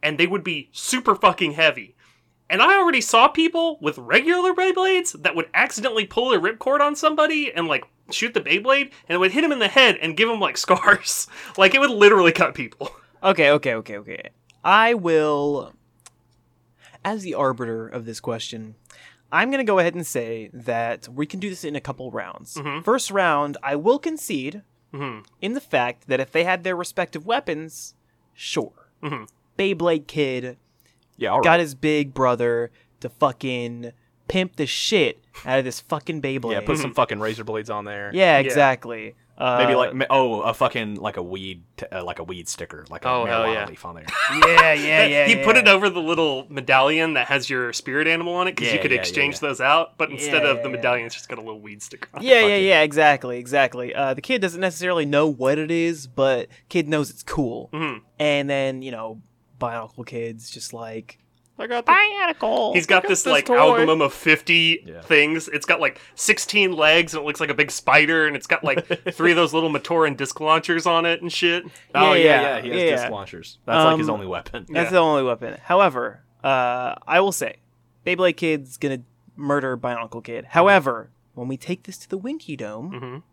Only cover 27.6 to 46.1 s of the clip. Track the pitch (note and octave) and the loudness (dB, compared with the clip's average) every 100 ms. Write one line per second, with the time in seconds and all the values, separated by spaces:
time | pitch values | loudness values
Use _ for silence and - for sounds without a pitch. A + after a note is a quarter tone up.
27.6 | D#3+ - - _ _ _ _ _ - - | -8 -16 -20 _ _ _ _ _ -8 -6
28.6 | A2 _ _ _ D3+ C#3 G#2+ _ _ _ | -6 _ _ _ -10 -10 -12 _ _ _
29.6 | G3 F#3 E3+ D#3+ D3 D#3+ C#3 B2+ B2+ B2 | -2 0 0 0 -4 -4 -2 -2 -8 -14
30.6 | _ _ _ _ _ _ G#2+ G#2+ D3+ E3+ | _ _ _ _ _ _ -2 2 4 2
31.6 | E3 C3+ D#3 D3+ C#3+ C3 C3 A#2+ A#2+ A#2 | 2 -2 -2 0 -2 0 0 2 0 -2
32.6 | A#2 _ _ _ B2 _ C#3+ B2 C3 B2 | -4 _ _ _ -16 _ 0 0 -8 -6
33.6 | A#2+ A#2+ A#2+ - _ _ _ F#3+ F#3 - | -8 -10 -16 -18 _ _ _ -4 -4 -4
34.6 | C#3+ - - G#3+ C#3 - _ - - C3 | -6 -4 -2 2 0 -2 _ -18 -2 0
35.6 | B2+ - - D#3 - D#3+ C#3 C3+ A#2+ G#2 | 0 -8 -8 -8 -6 -8 -6 -6 -4 -6
36.6 | G#2 D#3 C3+ A2+ A#2+ G#2 A2 A2 A2 A2 | -2 -4 -2 -2 -2 -2 -6 -6 -8 -8
37.6 | G#2+ G#2+ G#2 G2+ G2+ E3+ F#3 D3 C3 C3 | -6 -10 -8 -10 -8 2 4 4 4 4
38.6 | C#3 B2+ A#2 A2+ A2 - _ _ B2+ B2 | 2 2 -6 -12 -12 -18 _ _ -2 2
39.6 | A#2+ B2 B2 B2+ C3+ C3+ B2+ G#2+ G#2+ A2+ | 2 2 0 -2 0 2 2 0 -4 -2
40.6 | B2+ A#2+ A2 G#2 G#2 G2 F2+ F#2+ F#2+ F2+ | -2 -2 -8 -8 -8 -8 -10 -10 -12 -14
41.6 | E2+ - - F#2 F2+ E2+ E2+ F#2 E2+ - | _ -16 -12 -10 -10 -10 -12 -12 -12 -12
42.6 | E2+ D2+ D2+ E2 C3 B2+ A#2 A#2 A2+ A2 | -12 -16 -16 -10 -4 -2 -2 -2 -2 -2
43.6 | G#2 - - E2+ D#2 - - D4 B4 B4 | -6 -12 -18 -16 -10 -4 -2 2 4 6
44.6 | C#4+ D3+ D3 D#3 - C#3+ C#3+ - C#3 A#3+ | 6 4 2 4 4 4 4 4 4 4
45.6 | G#3 G3 G3+ F3+ D#3+ | 6 4 4 -2 -2